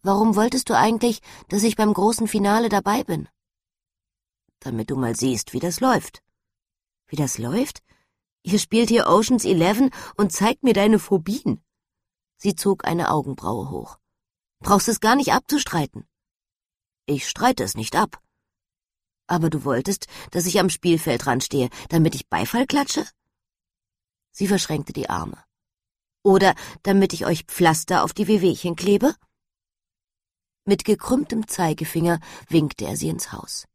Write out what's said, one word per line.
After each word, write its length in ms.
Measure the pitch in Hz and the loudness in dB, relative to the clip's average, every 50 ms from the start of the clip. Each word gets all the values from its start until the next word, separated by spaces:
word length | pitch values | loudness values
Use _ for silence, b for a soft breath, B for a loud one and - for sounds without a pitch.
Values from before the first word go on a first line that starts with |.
„Warum 340 | - 190 196 202 220 226 208 | 2 2 2 4 4 4 4
wolltest 340 | 202 220 240 254 262 - - | 4 2 2 0 -2 -2 2
du 80 | 233 | 2
eigentlich, 440 | 117 147 220 233 214 240 240 220 - B B B B B | 4 4 4 2 2 0 0 0 -2 B B B B B
dass 160 | B - 208 208 | B -2 0 0
ich 140 | 233 208 | 0 2
beim 160 | - 220 214 208 | 2 2 2 2
großen 340 | 175 196 214 233 - 226 | 2 2 0 0 0 -4
Finale 400 | 208 - 214 196 202 208 220 233 | -2 0 0 2 2 2 2 2
dabei 360 | 220 208 196 - 202 208 - - | 2 0 0 0 0 -2 -2 -2
bin?“ 260 | - 170 151 143 - _ _ _ _ _ _ _ _ _ _ _ _ _ _ _ _ _ _ _ _ _ _ _ _ _ _ | -4 -6 -6 -6 -12 _ _ _ _ _ _ _ _ _ _ _ _ _ _ _ _ _ _ _ _ _ _ _ _ _ _
„Damit 300 | - 139 120 113 110 - | -12 -8 -6 -6 -4 -4
du 80 | 143 | -4
mal 180 | 127 127 117 117 | -2 -2 -2 -2
siehst, 380 | - 127 131 127 104 - - - | -2 -2 -2 -2 -2 -6 -6 -8
wie 60 | - | -4
das 200 | - 175 170 - | -4 -4 -2 0
läuft.“ 440 | 262 262 240 - - - - - _ _ _ _ _ _ _ _ _ _ _ _ _ _ _ _ _ | 2 2 2 2 0 -6 -20 -20 _ _ _ _ _ _ _ _ _ _ _ _ _ _ _ _ _
„Wie 80 | _ - | _ -4
das 220 | 143 147 127 - | -4 -2 -2 -4
läuft? 440 | - 110 120 139 220 269 - - - _ _ _ _ _ _ _ _ _ _ _ _ _ | -6 -6 -4 -2 -2 -4 -4 -6 -18 _ _ _ _ _ _ _ _ _ _ _ _ _
Ihr 160 | 175 190 208 | 0 0 0
spielt 300 | - _ - 226 240 214 | 0 _ 2 2 2 4
hier 180 | 233 233 - | 4 2 4
Ocean's 380 | - 170 202 226 - 254 233 - | 4 4 4 4 2 0 0 2
Eleven 440 | - 196 165 165 185 214 233 269 254 B B B B B | 0 2 2 4 2 4 2 2 0 B B B B B
und 140 | - 214 190 | -2 -2 -2
zeigt 320 | - - 196 226 - _ - | 0 0 0 0 0 _ 2
mir 100 | 254 220 | 2 4
deine 260 | 202 202 214 220 202 | 4 4 4 4 2
Phobien.“ 640 | - - 202 185 160 196 214 294 - - 110 - _ _ _ _ _ _ _ _ _ _ _ _ _ _ _ | 2 0 -2 0 0 -4 -8 -4 -4 -4 -6 -6 _ _ _ _ _ _ _ _ _ _ _ _ _ _ _
Sie 180 | _ - 202 180 | _ -4 -4 -2
zog 300 | - - 196 190 - - | 0 0 0 0 0 -2
eine 240 | - 165 170 170 - | -4 -2 -2 0 0
Augenbraue 600 | - 151 - 143 135 - - 85 113 110 131 139 | 0 -2 -2 -4 -10 -8 -6 -6 -6 -6 -8 -8
hoch. 300 | - 67 55 - - _ _ _ _ _ _ _ _ _ _ _ _ _ | -10 -10 -12 -12 -20 _ _ _ _ _ _ _ _ _ _ _ _ _
„Brauchst 300 | - - 202 196 - 233 | 2 2 2 4 4 0
es 100 | 220 - | -2 0
gar 160 | - 214 240 | 2 2 2
nicht 160 | 285 277 - | 2 2 2
abzustreiten.“ 760 | - - _ - 294 285 - - - 170 147 - _ 107 - _ _ _ _ _ _ _ _ _ _ _ _ _ _ _ _ _ _ _ _ | 0 0 _ -2 -2 -2 -2 -2 -2 -2 -2 -2 _ -18 -18 _ _ _ _ _ _ _ _ _ _ _ _ _ _ _ _ _ _ _ _
„Ich 220 | - 147 135 - | -4 -4 -4 -4
streite 360 | - - - - 254 262 - - | -8 -4 0 2 2 2 2 -4
es 120 | 98 - | -6 -6
nicht 200 | 107 110 - - | -6 -8 -2 0
ab.“ 260 | 160 214 - - - _ _ _ _ _ _ _ _ _ _ _ _ _ _ _ _ _ _ _ _ _ | 0 0 0 -4 -20 _ _ _ _ _ _ _ _ _ _ _ _ _ _ _ _ _ _ _ _ _
„Aber 220 | - 175 175 160 165 | -4 -2 0 0 0
du 140 | 160 147 - | -2 -2 -2
wolltest, 440 | 139 131 120 131 196 196 - - B B B B B | -2 -2 -2 -2 -4 -6 -6 -8 B B B B B
dass 140 | - 180 165 | -6 -4 -4
ich 140 | 180 170 202 | 0 0 2
am 100 | 208 185 | 2 2
Spielfeldrand 720 | - - - 175 170 160 - 165 123 120 - 139 123 131 - | 0 0 2 2 2 2 2 -2 -2 -2 0 -2 -2 -2 -2
stehe, 260 | - - 143 123 123 B B B | -2 -2 -2 -2 -2 B B B
damit 280 | B 165 165 156 123 107 | B 2 2 2 2 0
ich 120 | 135 - | -4 -8
Beifall 400 | _ - 82 95 - - 233 277 | _ -4 -4 -4 -2 -2 -2 -2
klatsche?“ 400 | - - 294 285 277 - 302 - - _ _ _ _ _ _ _ _ _ _ _ _ _ _ _ _ _ _ _ _ _ _ _ _ | 0 0 -2 -2 0 -4 -6 -6 -8 _ _ _ _ _ _ _ _ _ _ _ _ _ _ _ _ _ _ _ _ _ _ _ _
Sie 160 | _ - 202 | _ -4 0
verschränkte 440 | 185 202 180 - - 156 151 151 - | 0 2 0 0 -2 -4 -6 -6 -8
die 180 | - 151 - - | -8 -8 -6 -6
Arme. 320 | - 87 80 - - - _ _ _ _ _ _ _ _ _ _ _ _ _ _ _ _ | -6 -6 -6 -10 -12 -16 _ _ _ _ _ _ _ _ _ _ _ _ _ _ _ _
„Oder 320 | _ 202 190 190 190 185 156 B B B B B _ | _ 4 4 6 6 4 2 B B B B B _
damit 300 | 202 196 196 196 185 - | 2 4 4 4 2 0
ich 120 | 160 - | -4 -2
euch 200 | - 170 160 - | -2 -2 -4 -6
Pflaster 580 | - - - 175 165 160 160 - - 185 - - | -12 -2 4 4 4 4 2 -2 0 0 0 0
auf 100 | 160 - | 0 -2
die 140 | - 208 | -4 0
Wehwehchen 480 | 170 214 202 175 185 - - - 175 170 | 2 2 4 4 2 0 0 -6 -8 -6
klebe?“ 400 | 165 - 202 202 202 220 285 - _ _ _ _ _ _ _ _ _ _ _ _ _ _ _ _ _ _ _ _ _ _ _ _ _ _ _ _ _ _ | -2 2 2 2 4 4 0 0 _ _ _ _ _ _ _ _ _ _ _ _ _ _ _ _ _ _ _ _ _ _ _ _ _ _ _ _ _ _
Mit 180 | 196 196 - - | 0 0 0 2
gekrümmtem 640 | - 208 180 - - 254 254 294 - 233 226 220 | 0 -2 0 0 -2 -2 -2 0 -2 -4 -6 -6
Zeigefinger 720 | - - - 180 160 151 - 160 - - 165 160 170 170 165 B B B B B _ | -6 -4 -2 -2 -2 -2 -4 -6 -6 -2 0 0 0 0 -2 B B B B B _
winkte 360 | - 165 151 143 - - 107 | 2 2 2 2 -4 -8 -8
er 120 | 71 113 | -8 -6
sie 100 | 151 - | -4 -4
ins 240 | 160 160 - - - | -4 -4 -6 -8 -10
Haus. 340 | - - - - - - - _ | -12 -16 -14 -12 -14 -14 -14 _